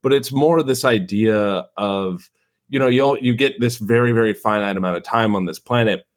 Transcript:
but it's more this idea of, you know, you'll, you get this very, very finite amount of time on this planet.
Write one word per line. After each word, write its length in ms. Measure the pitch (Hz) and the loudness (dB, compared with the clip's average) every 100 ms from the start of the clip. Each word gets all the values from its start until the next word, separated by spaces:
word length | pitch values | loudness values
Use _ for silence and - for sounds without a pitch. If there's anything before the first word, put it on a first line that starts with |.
but 100 | 131 | 2
it's 180 | 139 135 | 0 0
more 320 | 135 151 165 | 0 2 2
this 220 | 139 123 | 0 0
idea 800 | 131 113 90 101 110 107 101 95 - - | 0 0 -2 0 0 2 0 -4 -6 -6
of, 500 | 101 98 95 90 - _ _ _ _ | -4 -4 -4 -8 -14 _ _ _ _
you 100 | 135 | -2
know, 100 | 131 | 2
you'll, 280 | 123 139 - | 2 2 0
you 160 | 127 | -2
get 240 | 120 135 - | 0 0 0
this 180 | 120 117 | -4 -4
very, 340 | 107 117 120 | 0 2 2
very 220 | 117 110 | 2 0
finite 420 | 104 113 107 101 95 | 0 0 0 0 -2
amount 220 | 92 87 | -2 -4
of 40 | |
time 320 | - 117 110 | -2 0 2
on 120 | 101 90 | 0 -2
this 120 | 78 | -8
planet. 480 | _ 120 113 98 _ | _ 0 0 -2 _